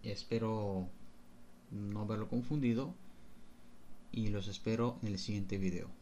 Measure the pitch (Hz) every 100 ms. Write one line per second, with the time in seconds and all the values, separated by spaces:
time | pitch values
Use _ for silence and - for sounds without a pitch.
0 | 110 101 - 113 110 110 104 98 92 -
1 | - - - - - - - 104 101 104
2 | 104 110 104 120 120 147 127 117 139 180
3 | - - - - - - - - - -
4 | - - 107 104 95 101 - 113 120 120
5 | 107 95 - 101 95 101 95 90 - -